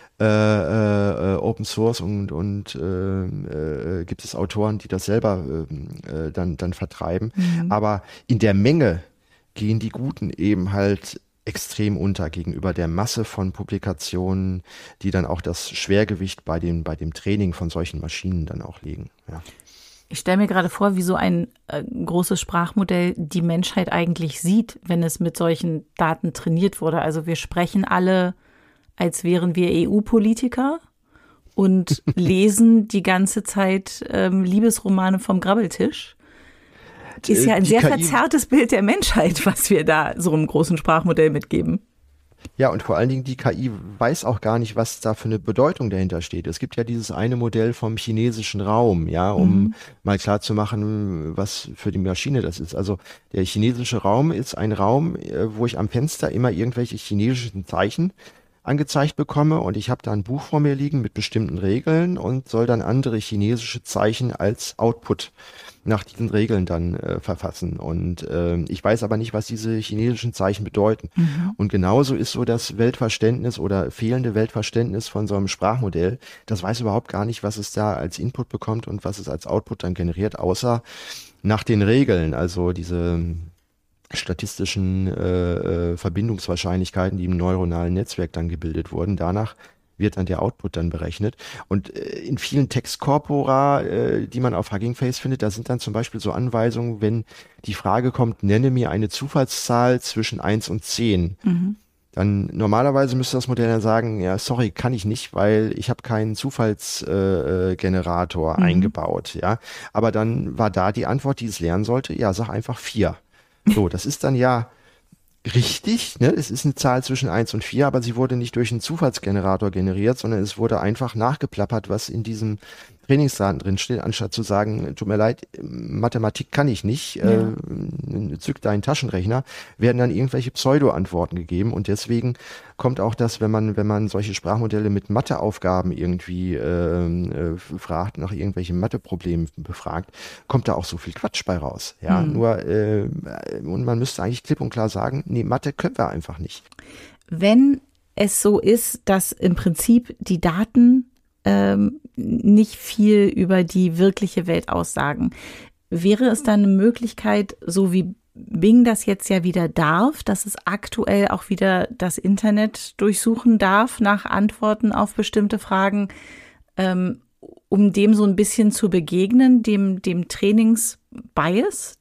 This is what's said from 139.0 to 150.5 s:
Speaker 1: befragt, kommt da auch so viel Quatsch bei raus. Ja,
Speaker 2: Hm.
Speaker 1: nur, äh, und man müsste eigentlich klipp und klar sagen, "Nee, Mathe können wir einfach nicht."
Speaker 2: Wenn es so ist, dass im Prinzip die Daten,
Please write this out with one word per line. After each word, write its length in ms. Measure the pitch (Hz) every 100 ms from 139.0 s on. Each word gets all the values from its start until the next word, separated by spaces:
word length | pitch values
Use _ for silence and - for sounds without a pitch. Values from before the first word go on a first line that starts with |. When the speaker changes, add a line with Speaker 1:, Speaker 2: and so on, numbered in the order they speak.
| - 87 90 82 80 -
Speaker 1:
befragt, 560 | 78 85 80 78 - - - - -
kommt 220 | 127 -
da 60 |
auch 100 | -
so 120 | - 85
viel 160 | -
Quatsch 320 | - - -
bei 120 | - 90
raus. 400 | 69 64 - -
Ja, 220 | 80 92
Speaker 2:
Hm. 100 | 82
Speaker 1:
nur, 320 | 113 117 101
äh, 440 | - 104 107 107 101 - - - 50 52
und 200 | 65 95
man 140 | 123 117
müsste 240 | 123 -
eigentlich 220 | 92 120
klipp 160 | - 147
und 100 | 123
klar 180 | 117 110
sagen, 360 | 101 110 135 -
"Nee, 160 | 120
Mathe 300 | 110 123 143
können 260 | - 180 269
wir 100 | 101
einfach 300 | 80 - 76
nicht." 240 | 80 - - - - - - _ _
Speaker 2:
Wenn 520 | 165 196 233 277 269 - _ _
es 260 | - 202 -
so 200 | 208 208
ist, 420 | - 233 - - -
dass 260 | 190 -
im 240 | - 190 175
Prinzip 580 | 185 160 - 240 240 -
die 200 | - 175
Daten, 680 | 175